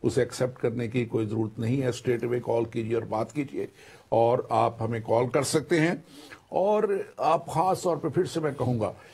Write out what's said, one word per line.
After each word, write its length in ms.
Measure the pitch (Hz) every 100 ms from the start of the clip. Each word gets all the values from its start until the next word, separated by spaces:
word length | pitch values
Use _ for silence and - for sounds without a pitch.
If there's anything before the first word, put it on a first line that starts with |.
उसे 180 | 117 131
एक्सेप्ट 380 | 117 - 123 -
करने 280 | 120 117 117
की 180 | 123 113
कोई 200 | 113 110
ज़रूरत 340 | 110 110 110
नहीं 220 | 113 135
है। 100 | 127
स्ट्रेट 320 | 117 - 120
अवे 160 | 120 123
कॉल 240 | 113 117
कीजिए 300 | 113 120 110
और 100 | 113
बात 280 | 107 107 113
कीजिए, 360 | 151 139 - 98 - - - -
और 360 | 113 117 123 -
आप 260 | 113 117 117
हमें 220 | 113 117
कॉल 260 | 110 113 127
कर 140 | 151
सकते 360 | 131 160 135 170
हैं। 260 | 160 - - - - - -
और 640 | - 104 107 143 196 - -
आप 260 | 139 165 165
ख़ास 320 | 160 185 180
तौर 140 | 180 165
पे, 140 | 165
फिर 160 | - -
से 140 | 165
मैं 140 | 151
कहूँगा 400 | 131 123 120 101 - -